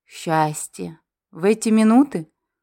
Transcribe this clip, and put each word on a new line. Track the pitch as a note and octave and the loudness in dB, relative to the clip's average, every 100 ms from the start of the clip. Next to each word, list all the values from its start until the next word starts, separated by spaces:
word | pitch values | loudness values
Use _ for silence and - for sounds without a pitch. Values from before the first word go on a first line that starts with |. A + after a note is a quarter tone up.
| _ | _
Счастье! | - - D#3+ D#3 D3+ - - F2+ D#3+ _ _ _ | -12 -4 -2 -2 -4 -14 -14 -14 -16 _ _ _
В | - F#3+ | -2 0
эти | A3 A3+ | 0 2
минуты | A3 A3 A#3 C4+ F3 D#3+ _ _ _ | 2 4 4 2 -2 -12 _ _ _